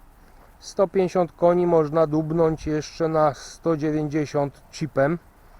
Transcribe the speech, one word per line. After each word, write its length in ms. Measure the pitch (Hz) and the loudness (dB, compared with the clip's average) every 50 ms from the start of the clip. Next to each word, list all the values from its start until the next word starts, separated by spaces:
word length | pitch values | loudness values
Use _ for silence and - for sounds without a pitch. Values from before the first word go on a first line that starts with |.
| - - - - - - - - - - - - | -20 -20 -20 -20 -20 -20 -20 -20 -20 -20 -20 -20
Sto 300 | - - - - 196 175 | -20 -8 -2 -2 0 0
pięćdziesiąt 440 | - 190 185 175 - 190 175 156 - | 2 0 0 2 2 0 -2 -2 0
koni, 340 | - 170 175 175 180 175 | 2 2 4 4 4 4
można 400 | 175 170 160 156 147 151 165 160 | 4 4 4 2 2 2 0 2
dubnąć 600 | 151 147 156 156 151 160 170 165 160 160 - - | 2 2 0 -2 0 0 0 2 0 0 -2 -4
jeszcze 420 | 156 151 156 143 - - - 165 160 | -4 -4 -4 -6 -6 -6 -4 -2 0
na 260 | 160 156 151 147 131 | 2 2 2 2 0
sto 420 | - - - - - - 165 165 | -2 -8 -20 -14 -6 -2 -2 -2
dziewięćdziesiąt 840 | 147 143 156 151 156 151 151 139 156 147 - - 147 143 139 - - - - - | 0 0 -2 -2 -2 -2 -2 -2 -4 -4 -2 -2 -4 -4 -4 -6 -10 -20 -20 -10
chipem. 460 | - 165 139 - 135 135 147 170 165 - - _ _ - - - - | -8 -8 -4 0 0 0 0 0 -2 -8 -12 _ _ -20 -20 -20 -20